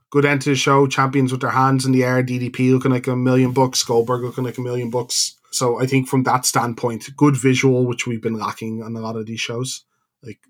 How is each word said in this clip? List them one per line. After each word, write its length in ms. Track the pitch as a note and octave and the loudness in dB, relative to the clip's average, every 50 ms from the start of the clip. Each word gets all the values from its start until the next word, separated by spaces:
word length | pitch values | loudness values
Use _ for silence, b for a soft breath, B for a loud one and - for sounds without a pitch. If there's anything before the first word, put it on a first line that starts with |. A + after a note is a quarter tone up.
| _ - | _ -2
Good 160 | - C#3+ C#3 | 0 2 4
end 160 | C#3+ C#3+ C#3 C#3 | 4 2 2 0
to 80 | D3 | 0
the 60 | C#3 | 0
show. 300 | B2+ - D3+ C#3 C#3 C#3+ | 2 2 4 4 4 4
Champions 460 | C3+ - - C3+ C3+ C3 C#3+ C3 B2+ C3 | 4 2 0 0 0 2 0 0 0 0
with 80 | B2+ | -2
their 100 | C3 A#2+ | -4 -2
hands 360 | - C3 C3 C3+ C3+ C3 C3 | 0 2 2 4 2 2 2
in 60 | C3+ C3 | 2 2
the 120 | B2+ B2 | 2 2
air. 180 | B2 B2+ B2+ B2+ | 2 2 0 0
D 160 | B2+ B2+ B2 | -2 -2 -4
D 120 | B2 A#2 | -4 -4
P 200 | - - B2+ B2+ | -2 0 2 4
looking 200 | C3 C3 C3 C3+ | 4 4 4 2
like 160 | C3 B2+ B2+ | 0 0 0
a 100 | - B2+ | -2 -2
million 360 | B2 B2 B2+ B2+ C3 C3 B2 B2+ | 0 2 2 4 4 4 4 4
bucks. 300 | C3+ C3 C3 B2+ - - | 2 2 2 2 -2 -2
Goldberg 400 | - A#2+ A#2 A2+ A#2 B2+ A#2+ A#2+ | 0 2 2 2 2 0 -2 -4
looking 220 | B2 A#2 - C3 | -6 -6 -6 -6
like 140 | B2 A2+ - | -6 -6 -8
a 20 | |
million 300 | B2 B2 B2 B2 B2 A#2 | -8 -6 -4 -6 -4 -4
bucks. 480 | A#2 B2 A#2+ - - - - - - _ _ _ - | -4 -4 -4 -4 -4 -4 -4 -4 -6 _ _ _ -4
So 280 | - C3 B2 A#2+ - | -2 0 0 0 0
I 60 | C3 | 0
think 200 | C3 C3+ C3+ C3 | 0 2 0 0
from 180 | - - C3+ B2+ | 0 0 0 2
that 200 | B2+ A#2+ C3 - | 2 0 0 0
standpoint, 720 | - - C3 A#2 A#2+ A#2 - - A#2+ A#2 G#2+ - - C#3 | 0 0 0 0 -2 -4 -4 -6 -6 -6 -6 -10 -10 -2
good 180 | - D3 D3 C#3+ | 2 2 4 4
visual, 520 | B2 A#2+ C3+ C3 B2+ - C3+ B2+ B2+ B2+ | 4 2 2 2 2 2 2 2 2 2
which 200 | A#2+ A#2+ - - | 0 -2 -4 -6
we've 140 | B2+ A#2+ A2 | -6 -6 -4
been 180 | G#2 A2+ A2+ G#2+ | -4 -4 -6 -4
lacking 440 | G#2 A2 - - A2+ A2+ A2 A2+ A2 | -6 -6 -8 -8 -8 -8 -8 -8 -10
on 120 | A2 A2+ | -10 -10
a 60 | A2+ | -8
lot 160 | A2+ A2 A2+ | -8 -8 -8
of 80 | A2+ A2 | -8 -8
these 160 | G#2+ A2+ G#2 | -8 -8 -8
shows. 440 | - - A#2 A#2 C3 B2+ - - - _ _ _ _ _ _ _ - | -8 -6 -6 -6 -6 -6 -8 -12 -14 _ _ _ _ _ _ _ -18
Like, 160 | A#2 G#2 _ _ _ | -18 -18 _ _ _